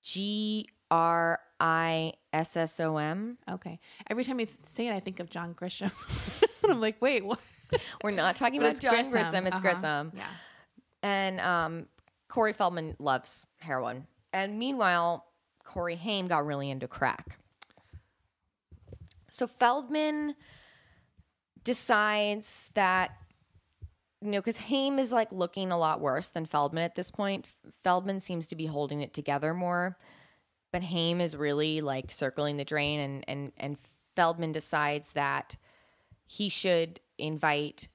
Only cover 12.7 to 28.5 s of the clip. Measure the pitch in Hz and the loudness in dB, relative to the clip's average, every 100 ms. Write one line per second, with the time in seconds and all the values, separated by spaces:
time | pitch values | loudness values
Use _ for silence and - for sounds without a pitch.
12.7 | 175 160 - 143 131 - - - _ 165 | 2 -6 -4 0 0 0 -14 -16 _ -4
13.7 | 131 117 120 147 _ _ 185 196 214 247 | -2 -2 -6 -12 _ _ -4 -4 -2 -2
14.7 | 269 196 175 170 165 - _ _ _ - | 2 4 4 2 0 -6 _ _ _ -12
15.7 | - 175 170 185 202 185 170 147 143 139 | -4 -4 -4 -2 -2 2 0 2 -2 -2
16.7 | 135 123 - 131 - - - _ _ - | -4 -6 0 0 0 -8 -18 _ _ -20
17.7 | _ _ - _ _ _ _ _ _ _ | _ _ -20 _ _ _ _ _ _ _
18.7 | - - - - - _ - 233 - 240 | -20 -20 -20 -20 -20 _ -6 -6 2 4
19.7 | 269 247 302 302 302 302 294 - - - | 4 0 0 0 0 -4 -6 -14 -20 -20
20.7 | - _ _ _ _ _ _ _ - - | -20 _ _ _ _ _ _ _ -12 -4
21.7 | 240 - 220 214 208 208 208 214 - - | -4 2 4 4 2 0 -2 -6 -12 -4
22.7 | - 190 185 185 - - _ _ _ _ | 2 4 4 0 -4 -20 _ _ _ _
23.7 | _ - _ _ _ 208 202 214 220 - | _ -20 _ _ _ -4 -2 -2 -6 -2
24.7 | 269 269 277 254 240 220 185 175 - 190 | 0 2 2 2 2 0 0 -2 0 0
25.7 | 170 160 156 147 135 185 - 160 147 143 | 2 2 2 0 0 -2 -6 -2 0 2
26.7 | 165 170 - 180 - 202 196 - _ - | 0 -2 -4 -8 -4 -2 -2 -8 _ -20
27.7 | - 185 180 190 196 - 175 160 | -4 2 2 2 -6 -4 -6 -6